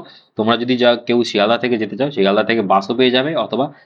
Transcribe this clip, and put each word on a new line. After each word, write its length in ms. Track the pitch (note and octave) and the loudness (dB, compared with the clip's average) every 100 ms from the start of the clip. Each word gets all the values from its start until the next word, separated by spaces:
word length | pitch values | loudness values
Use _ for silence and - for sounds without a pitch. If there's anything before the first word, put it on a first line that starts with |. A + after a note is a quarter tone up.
| - - _ - | -4 -16 _ -4
তোমরা 180 | A2 A#2 | -2 0
যদি 120 | A#2+ B2+ | 0 2
যা, 140 | A#2+ A#2+ - | 2 2 0
কেউ 120 | A#2+ | 0
শিয়ালদা 340 | A2+ G#2+ G2+ A#2 | 0 0 0 0
থেকে 180 | A#2+ A#2+ | 0 -2
যেতে 180 | G#2+ G2+ | -4 -4
চাও, 140 | C3 | -4
শিয়ালদা 340 | F#2 G2 G2+ G#2 | 0 2 2 0
থেকে 120 | A2+ | 0
বাসও 300 | G2 F#2+ G2 A#2 | 2 0 0 0
পেয়ে 160 | B2+ B2 | 2 2
যাবে, 140 | C#3 D#3+ | 0 -4
অথবা 280 | G#2+ A2+ C#3+ - | -4 -4 -4 -8